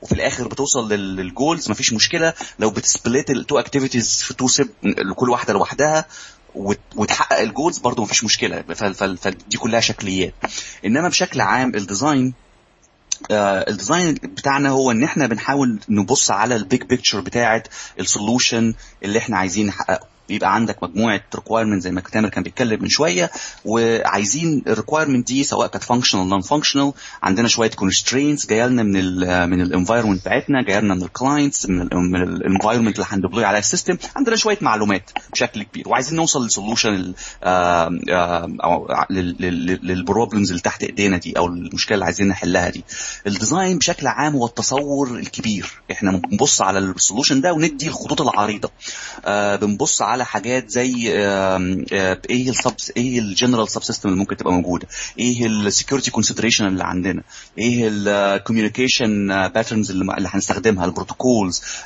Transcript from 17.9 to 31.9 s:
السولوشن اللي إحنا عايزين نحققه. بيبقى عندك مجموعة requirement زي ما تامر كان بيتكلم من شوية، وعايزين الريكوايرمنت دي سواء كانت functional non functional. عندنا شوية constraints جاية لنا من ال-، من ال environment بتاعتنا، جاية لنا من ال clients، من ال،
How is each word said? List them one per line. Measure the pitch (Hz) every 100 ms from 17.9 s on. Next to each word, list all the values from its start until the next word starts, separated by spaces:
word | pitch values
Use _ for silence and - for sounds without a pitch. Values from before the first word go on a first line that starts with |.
| -
السولوشن | - - 104 123 - 117 113 110 - -
اللي | 98 107
إحنا | - 101
عايزين | 92 92 104
نحققه. | 92 - 92 - _ -
بيبقى | 104 95 104
عندك | 113 101
مجموعة | 90 87 113 101 - -
requirement | - 110 110 101
زي | 87
ما | 90
تامر | - 110 107
كان | 101
بيتكلم | 90 - 123 107
من | 95
شوية، | - 156 180 170 - - - -
وعايزين | 110 117 113 - 101 107 147 165 147 -
الريكوايرمنت | 107 107 151 156 131 113
دي | 131
سواء | 139 104 117
كانت | 101
functional | - 123 123 107 92
non | 98 92
functional. | 147 147 143 139 139 - -
عندنا | 92 98 117
شوية | 113 113
constraints | - 98 90 - 123 147 147 -
جاية | 107 120
لنا | 127
من | 107 98
ال-، | 92 92 90 90 87
من | 90
ال | 90 90 90
environment | 117 110 92
بتاعتنا، | - 117 - 139
جاية | 107 101
لنا | 104 92
من |
ال | 87 -
clients، | 127 147 143 - -
من | 90
ال، | 87